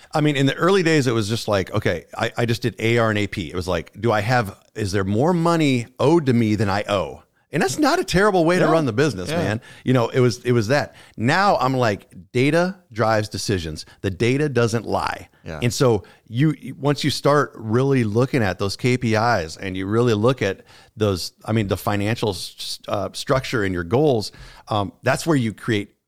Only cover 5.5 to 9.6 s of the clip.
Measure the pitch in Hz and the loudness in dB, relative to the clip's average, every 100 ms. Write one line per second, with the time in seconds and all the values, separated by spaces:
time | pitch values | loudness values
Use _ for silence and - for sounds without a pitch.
5.5 | 170 147 127 113 - 131 170 135 120 110 | 2 2 0 -2 0 2 2 4 2 2
6.5 | 104 104 101 104 101 73 64 _ _ - | 2 0 0 0 -2 -2 -10 _ _ -8
7.5 | 147 381 - 285 359 - 175 208 185 160 | -2 -2 0 0 0 0 2 4 4 4
8.5 | 180 170 160 139 107 151 92 90 92 92 | 4 4 2 2 0 0 -2 -4 -4 -2
9.5 | 107 | -4